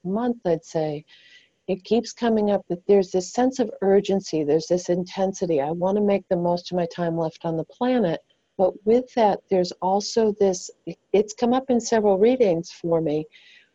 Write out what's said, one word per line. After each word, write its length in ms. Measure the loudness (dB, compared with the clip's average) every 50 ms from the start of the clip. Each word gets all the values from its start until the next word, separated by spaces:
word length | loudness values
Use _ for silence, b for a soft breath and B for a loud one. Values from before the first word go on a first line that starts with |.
| -8
month, 320 | -6 -4 -2 -2 -2 -4 -2 _
I'd 200 | -2 -2 -2 -2
say. 380 | -6 -4 -4 -2 -2 -4 -8 -12 b b b b b b b b b b _ _
It 160 | -6 -6 -6 -2
keeps 280 | 0 0 0 0 -4
coming 380 | -8 -4 -2 0 0 2 2 2
up 100 | 0 0 -2 _
that 180 | -8 -6 2
there's 240 | 4 4 4 4 2
this 220 | -2 -4 -4 -2
sense 260 | -2 0 0 0 0 -2
of 120 | -4 -4 -4 -2
urgency, 640 | 0 4 4 4 4 2 -2 -2 -2 -4 -4 -2 0
there's 220 | 2 0 0 2
this 240 | 0 -2 -2 0 -2
intensity. 720 | -2 -2 -2 -6 -4 -2 -2 -2 -2 -4 -4 -2 0 0
"I 80 | 0 -2
wanna 320 | -2 -2 -2 0 0 2
make 260 | 2 2 2 0 0 _
the 80 | -2
most 340 | 0 0 0 -2 -2 -4 -6
of 60 | -4
my 100 | -4 -4 -4 -4
time 220 | -4 -4 -2 -2
left 300 | -2 -4 -4 -6 -6 -6
on 100 | -6 -4
the 80 | -4 -6
planet." 560 | -8 -8 _ -2 0 0 0 0 0 -2 -4 -8 _ _ _ _ _ _ 0
But 160 | 0 0 0 -2 0
with 260 | 2 2 2 2 -2 0
that, 260 | 2 2 2 2 0 -2 _
there's 240 | 0 0 0 0 -4 -4
also 520 | -2 0 0 0 -2 -2 0 0 0 0
this, 380 | 2 2 2 2 2 -2 -8 -14 -18 _ _ -14 -14 -14 _ _ 0
it's 180 | 0 0 0
come 220 | -2 -2 0 0 0
up 160 | 0 0 0
in 100 | 0 0
several 380 | 0 0 0 2 4 2 4 4
readings 520 | 4 4 4 2 0 0 0 0 -4 -8
for 300 | -14 -8 -4 -2 0 0
me. 240 | 0 0 -2 -2 -4 b b b b b b b b b